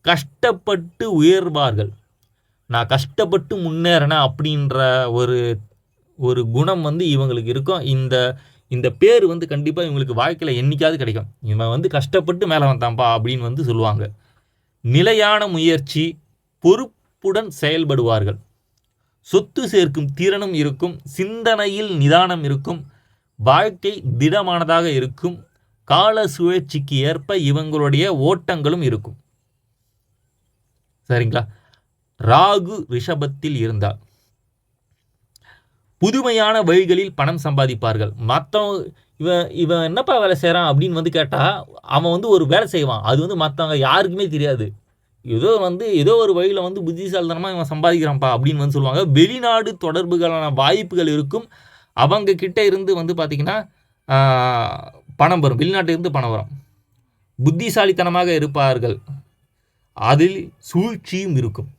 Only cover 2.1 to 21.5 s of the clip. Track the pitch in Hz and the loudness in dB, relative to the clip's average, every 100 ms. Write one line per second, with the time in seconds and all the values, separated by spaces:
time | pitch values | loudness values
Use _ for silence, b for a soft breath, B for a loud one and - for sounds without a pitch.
2.1 | _ _ _ _ _ _ 117 117 135 - | _ _ _ _ _ _ -4 0 -2 -2
3.1 | - 208 190 - 208 170 160 170 170 143 | -4 0 0 -2 -6 -4 -2 2 4 4
4.1 | 156 135 - 151 151 139 131 131 127 127 | 2 0 -2 -4 -2 -2 0 0 0 0
5.1 | 120 123 123 120 113 - _ _ _ _ | 0 0 0 0 -4 -8 _ _ _ _
6.1 | _ 127 127 117 117 160 190 156 156 175 | _ -2 0 0 0 0 0 -2 -2 0
7.1 | 139 135 120 113 127 139 185 139 131 131 | 0 0 -2 -4 -4 -2 -4 -2 -2 0
8.1 | 127 127 131 b b _ 127 127 - 208 | 0 -2 -4 b b _ -4 -4 2 4
9.1 | 240 196 170 165 151 147 160 170 139 135 | 6 4 0 -6 -4 -4 -2 -4 -2 -4
10.1 | 117 139 165 160 123 131 139 156 160 123 | -2 -2 -2 -4 -2 -2 0 0 0 -4
11.1 | 110 104 - 110 107 117 120 180 147 139 | -4 -8 -12 -4 -2 -2 -2 -2 -2 0
12.1 | 190 160 180 190 156 139 120 120 113 120 | 0 0 -2 0 2 2 2 -2 0 0
13.1 | 113 113 127 117 131 139 113 110 104 104 | 2 0 -4 -4 -4 -2 0 0 -2 -4
14.1 | - _ _ _ _ _ _ 117 131 190 | -10 _ _ _ _ _ _ 0 2 4
15.1 | 220 208 214 208 170 160 160 139 151 165 | 4 4 2 0 2 2 2 0 -4 -4
16.1 | 165 _ _ _ _ 175 214 262 _ _ | -6 _ _ _ _ 4 4 2 _ _
17.1 | _ 190 196 220 143 151 160 156 135 117 | _ -2 -2 -4 -4 -2 0 0 0 2
18.1 | 113 101 101 - _ _ _ _ _ _ | 2 0 -4 -12 _ _ _ _ _ _
19.1 | _ _ 190 - - 247 190 175 139 143 | _ _ 0 0 -6 0 2 2 0 -6
20.1 | 139 180 196 196 170 147 139 175 170 - | -2 0 0 -2 -2 -2 -2 -6 -8 -16
21.1 | - 190 226 226 | -8 -8 -4 -2